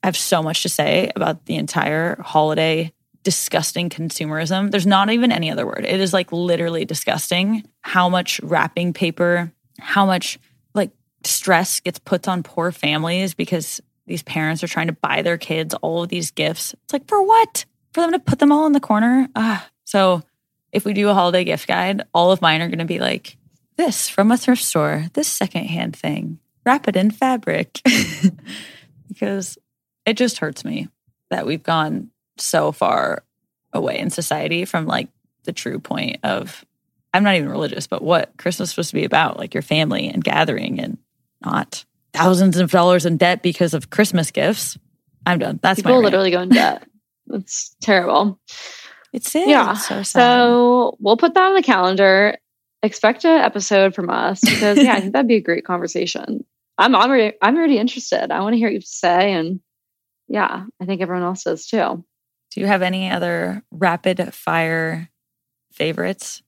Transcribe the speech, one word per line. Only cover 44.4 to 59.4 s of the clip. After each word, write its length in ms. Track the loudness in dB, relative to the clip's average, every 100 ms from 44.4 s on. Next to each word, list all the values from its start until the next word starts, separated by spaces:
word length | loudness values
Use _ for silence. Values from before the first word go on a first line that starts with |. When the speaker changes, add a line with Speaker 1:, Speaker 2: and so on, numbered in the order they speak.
| 0 0 -6 -12 _ _ _ _ -2
Speaker 1:
I'm 120 | 0
done. 200 | -2 0
That's 160 | 0 0
Speaker 2:
People 140 | 4
Speaker 1:
my 40 | 4
rant. 80 |
Speaker 2:
literally 260 | 6 4 2
go 100 | 0
in 60 | 4
debt. 340 | 4 4 0 -12
Speaker 1:
<laughs> 40 | _ _ _ -10
Speaker 2:
It's 460 | -10 -8 -10 -12 _
terrible. 580 | 2 2 4 2 2 -2 _ -18 -18 -18 -20 -20 _
Speaker 1:
It's 180 | -10 -4
sad. 180 | 0 4
Speaker 2:
Yeah. 220 | 4 4
Speaker 1:
It's 140 | 0 -4
so 160 | -6
sad. 20 | -2 4
Speaker 2:
So 760 | 6 6 6 6 6 4 2 0
we'll 200 | 2 4
put 160 | 4
that 80 | 4 4
on 60 |
the 80 | 4
calendar. 760 | 4 4 4 4 6 6 4 0 _ _ _ _
Expect 440 | -4 2 2 2 4
an 120 | 4
episode 520 | 4 0 2 4 4
from 140 | 2 -4
us 320 | -2 -2 0
because, 380 | 0 2 4 6
yeah, 160 | 6
I 60 | 4
think 120 | 2
Speaker 1:
<laughs> 20 |
Speaker 2:
that'd 140 | 0 4
be 60 |
a 60 | 2
great 240 | 2 -4 -2
conversation. 760 | -4 -4 -4 -4 -6 -8 -8 -10 _ _ 2
I'm 160 | 4
already, 420 | 6 4 4 2 2
I'm 120 | 2 2
already 180 | 4 2
interested. 540 | 2 -4 -4 -2 -2
I 100 | -2
wanna 160 | 0 0
hear 120 | 0
what 40 |
you 60 | -2
have 60 |
to 40 | -8
say. 460 | -4 2 2 2
And 260 | 0